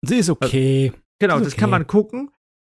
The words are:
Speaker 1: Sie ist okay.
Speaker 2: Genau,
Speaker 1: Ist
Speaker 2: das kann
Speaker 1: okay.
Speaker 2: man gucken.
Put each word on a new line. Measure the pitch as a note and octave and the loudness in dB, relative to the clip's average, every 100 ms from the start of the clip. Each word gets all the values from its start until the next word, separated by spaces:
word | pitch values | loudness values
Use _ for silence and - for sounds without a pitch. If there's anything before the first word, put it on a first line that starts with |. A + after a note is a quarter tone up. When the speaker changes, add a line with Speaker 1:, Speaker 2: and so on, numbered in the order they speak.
| B2+ | 0
Speaker 1:
Sie | A#3+ | 0
ist | F3 | 0
okay. | D#3+ C3 C3 C3 C3+ C3+ - _ _ | 0 -2 0 2 2 0 -4 _ _
Speaker 2:
Genau, | G3+ D#3+ | 0 0
Speaker 1:
Ist | G3+ | -2
Speaker 2:
das | - | 0
kann | G#3 | 0
Speaker 1:
okay. | F#3 | 0
Speaker 2:
man | D#3 | 0
gucken. | G3+ G#3 B3 C#4 _ _ _ _ | 0 0 -6 -12 _ _ _ _